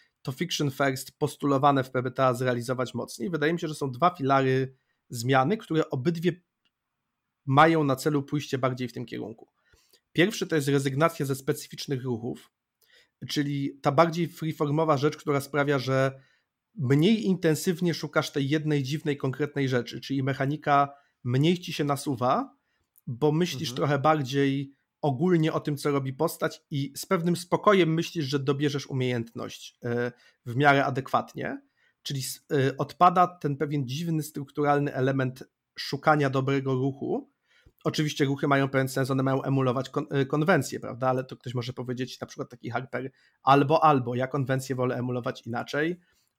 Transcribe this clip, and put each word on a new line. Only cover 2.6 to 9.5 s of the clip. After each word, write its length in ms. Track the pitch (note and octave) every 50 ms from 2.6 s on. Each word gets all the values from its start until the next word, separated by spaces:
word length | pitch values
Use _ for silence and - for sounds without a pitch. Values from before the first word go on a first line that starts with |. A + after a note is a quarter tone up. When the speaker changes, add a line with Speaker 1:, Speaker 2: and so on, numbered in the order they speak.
| A#2+ A#2+ B2+ B2 B2+ A#2+ -
Speaker 1:
mocniej. 360 | A#2+ A2 - - - - G#3
Wydaje 240 | E3 D#3 D3 D#3 F3
mi 60 | E3+
się, 80 | F3 D#3
że 80 | D3+
są 160 | - D3+ C3+
dwa 240 | B2 A#2+ D#3+ F3+ F3+ -
filary 580 | C#3 C3+ C#3 C3+ C3+ C3 C3 C3 C3+ C3 - _ _ _ _ _ _ -
zmiany, 480 | - A#2 A2+ B2+ C3+ C3 C3 C#3+ G#3+ A3+
które 320 | - - E3 D#3 D#3 -
obydwie 420 | - C3+ B2 E3+ E3+ E3+ E3 F3+ E3 - _ _ _ _ _ _ _ _ _ _ _ _ _ _ _ _ _ _ _ _ -
mają 380 | C3+ C3+ C#3+ D#3 E3 E3 D#3+ D3+
na 120 | C#3 C3
celu 280 | B2+ - D#3+ D3+ C#3+ C#3
pójście 340 | C#3 - D3 C#3 - - C3
bardziej 300 | B2+ B2+ B2+ B2 B2+ A#2+
w 60 | -
tym 120 | B2+ B2
kierunku. 440 | A2+ A#2 A#2+ A#2 G#2 A2 - - _